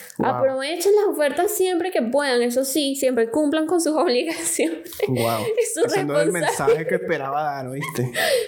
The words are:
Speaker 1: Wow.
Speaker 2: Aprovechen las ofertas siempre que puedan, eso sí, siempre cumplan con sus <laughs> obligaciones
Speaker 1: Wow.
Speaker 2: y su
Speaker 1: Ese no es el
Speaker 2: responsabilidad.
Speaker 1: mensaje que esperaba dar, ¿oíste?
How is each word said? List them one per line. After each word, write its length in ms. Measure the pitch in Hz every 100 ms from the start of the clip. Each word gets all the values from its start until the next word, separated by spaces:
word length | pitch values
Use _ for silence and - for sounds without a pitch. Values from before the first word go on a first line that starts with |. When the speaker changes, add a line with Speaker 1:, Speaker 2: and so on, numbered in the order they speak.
| - -
Speaker 1:
Wow. 120 | 247
Speaker 2:
Aprovechen 600 | 254 269 262 277 339 392 415
las 180 | 403
ofertas 360 | 302 294 277 415
siempre 400 | - 370 339 370
que 100 | 349
puedan, 400 | 226 277 277 240
eso 240 | 240 254
sí, 320 | 269 311 277 269
siempre 340 | 262 240 226
cumplan 360 | 302 294 311 311
con 160 | 349
sus 100 | 302
<laughs> 40 | 311
obligaciones 920 | 339 247 330 320 330 - 330 330 - - 403
Speaker 1:
Wow. 100 | 123
Speaker 2:
y 480 | 113 113 427 480 466
su 100 | 311 240
Speaker 1:
Ese 180 | 202
no 140 | 143 -
es 80 | 160
el 40 |
Speaker 2:
responsabilidad. 0 |
Speaker 1:
mensaje 540 | 175 - - 143 156 160
que 80 |
esperaba 480 | 180 180 151 135 143
dar, 240 | 151 139 127
¿oíste? 420 | 139 1077 988 123 - 659 508